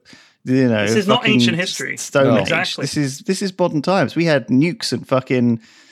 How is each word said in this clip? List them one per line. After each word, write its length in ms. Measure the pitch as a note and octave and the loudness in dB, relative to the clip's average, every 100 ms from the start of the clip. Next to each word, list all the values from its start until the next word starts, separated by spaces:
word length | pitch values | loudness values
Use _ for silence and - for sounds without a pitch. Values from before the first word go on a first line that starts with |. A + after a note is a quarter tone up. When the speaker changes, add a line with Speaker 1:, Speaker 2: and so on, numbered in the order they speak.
| _ - _ _ | _ -20 _ _
Speaker 1:
you 240 | - C3 B2+ | -2 2 2
know, 160 | G#2+ G#2 | 2 2
Speaker 2:
This 80 | G#3+ | 0
is 120 | C3+ | 2
not 120 | C3 | 0
Speaker 1:
fucking 140 | - | 2
Speaker 2:
ancient 220 | B2+ - E3 | 2 2 0
history. 400 | F#3+ - C#3 - | -4 -6 -10 -10
Speaker 1:
Stone 280 | - C#3+ C3+ | -4 2 4
Speaker 3:
No. 100 | A2 | 2
Speaker 1:
Age. 60 | |
Speaker 2:
Exactly. 400 | F#2+ D#3+ F#3 - | 0 -2 -4 -6
Speaker 1:
This 140 | C#3 - | -6 -4
is, 200 | C#3+ C3+ | -4 -6
this 200 | - F#3+ | -6 -4
is 160 | G3 F3+ | -4 -2
modern 220 | F3 D#3+ | -2 -2
times. 320 | C#3 F#3+ C3 | 0 0 0
We 120 | - E3+ | 0 0
had 220 | D3 A#2 | 0 2
nukes 440 | B2+ E3 C#3+ - | 2 2 0 -6
and 140 | A#2 - | -6 -2
fucking 520 | C3 - B2+ A#2+ A2+ - - _ | -2 0 0 2 0 -6 -20 _